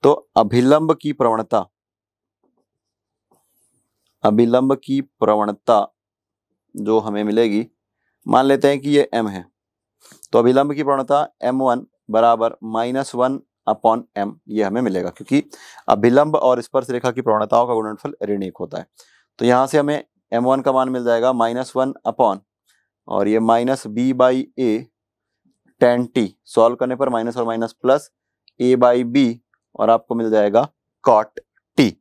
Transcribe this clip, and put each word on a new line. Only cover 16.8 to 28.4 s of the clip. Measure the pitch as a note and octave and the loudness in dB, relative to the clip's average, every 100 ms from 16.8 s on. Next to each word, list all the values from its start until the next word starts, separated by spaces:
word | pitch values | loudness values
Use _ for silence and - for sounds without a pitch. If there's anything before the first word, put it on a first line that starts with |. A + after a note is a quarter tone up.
| B2+ | -4
रेखा | B2 B2+ | -4 -4
की | A#2+ | -4
प्रवणताओं | B2 G#2+ G#2+ A#2 B2 | -2 -2 0 0 0
का | |
गुणनफल | A#2 G#2+ G#2+ C#3+ - G2 | -2 -4 -8 -12 -10 -6
ऋण | G2+ | -6
एक | F#2+ - | -8 -10
होता | F2 - | -12 -12
है। | - _ _ _ _ _ | -16 _ _ _ _ _
तो | A#2 | 2
यहाँ | B2 C3 | 2 2
से | D3+ | 0
हमें | C#3+ D3 - _ _ | 0 -4 -8 _ _
एम | A#2 | -2
वन | B2 C3+ | 0 0
का | C3+ | 0
मान | C3 C3 | 0 -2
मिल | B2+ | -2
जाएगा | A#2+ A#2 B2 | -2 0 0
माइनस | B2+ A#2 A#2+ C3 B2+ | 0 -2 -2 -6 -4
वन | C3+ C3+ - | -4 -4 -8
upon | A2+ A#2+ G2 _ _ _ _ _ _ - | -2 -2 -2 _ _ _ _ _ _ -8
और | F#2+ G2+ | -4 0
ये | A2 | 0
minus | A2+ A#2 B2 C3+ A2+ | 2 2 2 -4 -6
b | G#2+ B2+ | -4 -4
by | B2+ B2+ C3 - - | 2 2 2 -6 -4
a | B2+ G#2+ C3+ _ _ _ _ _ _ _ _ _ | -2 -2 -6 _ _ _ _ _ _ _ _ _
tan | B2 A#2+ A#2+ - | 2 2 -2 -2
t, | G2+ _ _ | -4 _ _
सॉल्व | - A2+ A#2+ | 2 2 2
करने | B2+ B2+ | -6 -4
पर | C3+ | -4
माइनस | A#2+ A#2 A#2+ | -2 -6 -6
और | A#2 | -6
माइनस | A2+ A2+ | -4 -6
प्लस | _ B2 C#3+ - _ _ _ | _ 0 0 -2 _ _ _